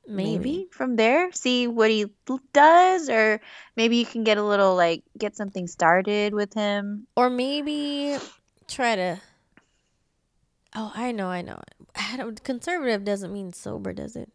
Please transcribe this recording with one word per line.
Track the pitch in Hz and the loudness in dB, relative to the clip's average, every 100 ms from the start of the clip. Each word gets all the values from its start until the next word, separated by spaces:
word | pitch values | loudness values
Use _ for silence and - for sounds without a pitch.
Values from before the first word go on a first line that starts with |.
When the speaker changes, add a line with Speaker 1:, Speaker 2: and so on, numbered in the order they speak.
| - | -8
Speaker 1:
Maybe. | 202 196 175 | -4 -2 -2
Speaker 2:
maybe | 254 339 370 | -2 -4 -8
from | - 262 | -6 -2
there, | 226 220 285 359 | 2 4 4 0
see | - 254 247 240 | -2 0 0 0
what | 233 220 | 2 2
he | 220 208 _ - | 2 -2 _ -8
l-, | 262 _ | -8 _
does, | 285 302 339 370 370 285 | 6 8 8 6 2 0
or | 226 220 208 - - - | 2 2 2 -6 -20 -12
maybe | - 226 233 | -2 2 2
you | |
can | 233 233 | 0 -2
get | 220 208 | 0 2
a | |
little, | 208 202 190 | 2 4 4
like, | 180 170 170 _ - | 4 2 0 _ -8
get | 208 | -8
something | - 202 190 | -6 -8 -8
started | 175 - 170 180 190 208 208 | -10 2 4 4 2 -2 -2
with | 208 208 | -2 -4
him. | 214 208 202 202 208 - | -2 -2 -2 -6 -10 -6
Speaker 1:
Or | - 254 | 0 0
maybe | 247 262 294 294 294 285 285 285 285 - _ _ _ - | 0 -4 -4 -4 -6 -6 -4 -4 -6 -10 _ _ _ -16
try | - 240 208 | -4 -2 0
to, | 180 175 _ _ _ _ _ _ _ _ _ _ _ _ _ _ _ | -2 -4 _ _ _ _ _ _ _ _ _ _ _ _ _ _ _
oh, | 220 214 | -10 -10
I | 214 247 | -6 -6
know, | 226 185 | -4 -6
I | 180 | -6
know. | - 50 50 _ - | -10 -16 -20 _ -18
I | - 202 254 | -10 -8 -8
don't, | 226 220 | -10 -10
conservative | - 247 330 359 262 208 | -8 -6 -4 -4 -2 -2
doesn't | 202 202 180 | -2 -4 -6
mean | 202 185 | -10 -12
sober, | 175 - - 190 | -12 -12 -10 -10
does | 185 - | -10 -12
it? | 226 220 | -12 -16